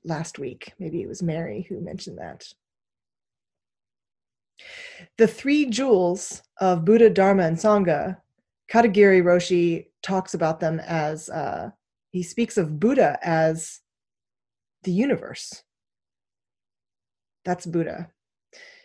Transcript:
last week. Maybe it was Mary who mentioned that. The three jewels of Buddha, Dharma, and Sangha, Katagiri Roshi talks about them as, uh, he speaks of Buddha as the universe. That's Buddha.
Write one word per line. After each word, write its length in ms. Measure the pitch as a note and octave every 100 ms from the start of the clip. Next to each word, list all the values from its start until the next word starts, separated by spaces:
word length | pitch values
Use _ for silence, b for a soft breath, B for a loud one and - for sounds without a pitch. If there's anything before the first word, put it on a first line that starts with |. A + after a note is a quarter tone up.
last 360 | E3 D#3 E3 -
week. 340 | C3+ B2 - -
Maybe 220 | E3+ E3+
it 60 | G2
was 140 | -
Mary 440 | E3+ D#3 E3 G3+ F3+
who 100 | F#3+
mentioned 380 | F3 G3 - -
that. 280 | E2+ - - _ _ _ _ _ _ _ _ _ _ _ _ _ _ _ _ _ _ _ _ _ B B B B B -
The 100 | A3
three 380 | - C4+ D4 C4+
jewels 760 | G#3+ C4+ G3 F3 G3 - - _ -
of 260 | F#3+ F3 E3
Buddha, 240 | A3 A3+
Dharma, 340 | F3+ F#3+ G3
and 140 | E3 E3
Sangha, 600 | G#3+ G#3 F3 D3+ F#3 F3+ _ _ _ _ -
Katagiri 540 | A3+ A#3 G3 G3+ F#3
Roshi 680 | F3 F3 F3 F3+ E3+ E3 - _
talks 320 | - F#3+ F3+
about 260 | E3 D#3+ D#3+
them 200 | E3 D#3+
as, 500 | - E3 D3+ D#3 -
uh, 400 | D#3+ C#3+ - C3 - _ _ _
he 140 | F3+
speaks 340 | F3 - A#3 G#3
of 220 | D#3 D3+
Buddha 400 | G#3 C4+ E3 C#3
as 600 | E3+ D#3+ D#3+ E3 - - _ _ _ _ _ _ _ _ _ _
the 100 | F#3+
universe. 720 | F3+ C#4 G3+ - C#3+ - - _ _ _ _ _ _ _ _ _ _ _ _ _ _ _ _ _ _
That's 240 | F3+ F3+ F3
Buddha. 420 | E3+ D#3+ - E3+ _ _ _ _ b b b